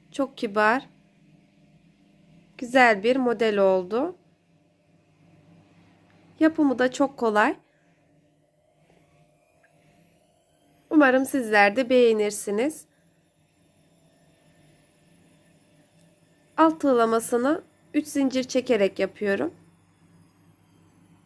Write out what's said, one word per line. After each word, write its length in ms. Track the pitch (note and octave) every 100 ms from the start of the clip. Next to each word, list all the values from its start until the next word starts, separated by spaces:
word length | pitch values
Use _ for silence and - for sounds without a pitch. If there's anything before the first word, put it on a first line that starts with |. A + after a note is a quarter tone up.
| _
çok 240 | - C4 -
kibar, 520 | A3+ G3+ G#3+ B3 - _ _ _ _ _ _ _ _ _ _ _ _ _ _ _ _ -
güzel 440 | A#3+ C4 B3 G#3
bir 140 | A3 C4
model 420 | B3 A3 A3+ G#3
oldu. 580 | F#3+ F#3+ F3+ A3 E4 F4+ _ _ _ _ _ _ _ _ _ _ _ _ D#3 E3+ _ _ _ _ _ _ _ -
Yapımı 380 | D#4+ D#4+ C#4+ A#3+
da 140 | B3+
çok 240 | B3+ C#4 -
kolay. 400 | A#3 G#3 A#3+ G4 _ _ _ _ _ _ _ _ _ _ _ _ _ _ _ _ _ _ _ _ _ D#3 D3+ E3 E3 _ _ _ _ _ _ _ _
Umarım 340 | D#4 C4+ C4
sizler 520 | C4 C#4+ A3+ G#3+ G3+ G#3
de 140 | B3
beğenirsiniz. 960 | B3+ A#3 A3 G#3 G#3 - G3+ C#4 D#4 - _ _ _ _ _ _ _ _ _ _ _ _ _ _ _ _ _ _ _ _ _ _ _ _ _ E3 E3 _ _ _ _ _ _ _ _ _ -
Alt 240 | D#4+ D#4+
tığlamasını 840 | C#4+ A#3+ A3+ A3+ A#3 A#3+ B3+ D#4+ - _ _
üç 120 | D4+ D4+
zincir 380 | C#4+ C4+ C4
çekerek 540 | B3+ B3+ B3 A3+ G3 G3
yapıyorum. 560 | G3 - G#3 G3+ D4+ - _ _ _ _ _ _ _ _ _ _ _ _ _ _ _ _